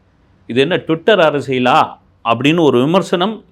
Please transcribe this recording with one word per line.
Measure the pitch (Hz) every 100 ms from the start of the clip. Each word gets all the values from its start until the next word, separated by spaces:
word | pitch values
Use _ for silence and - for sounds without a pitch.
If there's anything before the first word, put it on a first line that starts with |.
| _ _ _ _ -
இது | 120
என்ன | 147 165
Twitter | - 160 - 196
அரசியலா | 156 143 127 127 123 151 117 - _ _
அப்படின்னு | 117 117 143 170
ஒரு | 147 120
விமர்சனம் | 143 185 - 180 202 214 -